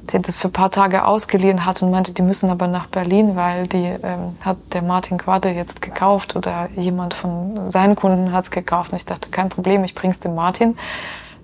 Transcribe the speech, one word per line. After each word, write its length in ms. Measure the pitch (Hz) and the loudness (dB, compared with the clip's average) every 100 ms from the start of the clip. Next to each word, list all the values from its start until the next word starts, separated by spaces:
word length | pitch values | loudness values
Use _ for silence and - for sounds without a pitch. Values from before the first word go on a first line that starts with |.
| - | -2
die 100 | 190 | -2
das 160 | 180 - | -2 -4
für 80 | 185 | -4
ein 60 | |
paar 180 | 190 190 | 0 0
Tage 340 | 196 196 190 - | 4 2 4 2
ausgeliehen 600 | 214 - 190 190 185 175 | 2 2 2 4 2 0
hat 180 | 185 | 0
und 80 | 185 | 2
meinte, 200 | 185 185 | 2 0
die 100 | 180 | 2
müssen 280 | 185 196 185 | 2 2 0
aber 180 | 180 180 | 0 0
nach 200 | 180 - | -2 -4
Berlin, 480 | 190 175 196 214 185 | -4 2 4 4 2
weil 320 | 175 180 180 | 0 0 0
die, 180 | 185 180 | 0 0
ähm, 500 | 185 185 180 180 175 | -4 -6 -6 -8 -6
hat 160 | 190 185 - | -4 -4 -4
der 80 | 180 | -4
Martin 360 | 175 185 - 175 | 0 0 0 -4
Quade 320 | - 190 190 | 0 2 2
jetzt 320 | 175 175 - | -2 -6 -10
gekauft 540 | - - 185 196 - 185 | -10 0 2 2 0 -4
oder 340 | 180 175 175 196 | -4 -4 -6 -2
jemand 380 | 180 180 175 | -2 -2 -4
von 560 | - 185 175 185 214 185 | -4 -4 -4 -4 -6 -2
seinen 260 | 185 196 202 | 2 4 4
Kunden 360 | 190 185 185 | 4 4 2
hat's 200 | 180 180 | 0 -2
gekauft. 400 | 180 180 170 175 | -6 -2 -2 -2
Und 60 | 180 | -8
ich 80 | - | -8
dachte, 240 | 175 - | -10 -6
„Kein 200 | - 185 | -2 -2
Problem, 340 | - 185 196 | 0 2 2
ich 100 | 185 - | 2 -2
bring's 240 | 185 180 | -2 -2
dem 140 | 175 | -4
Martin.“ 440 | 165 175 - 233 233 - - - - - - | -2 -2 2 0 0 -8 -10 -12 -14 -18 -18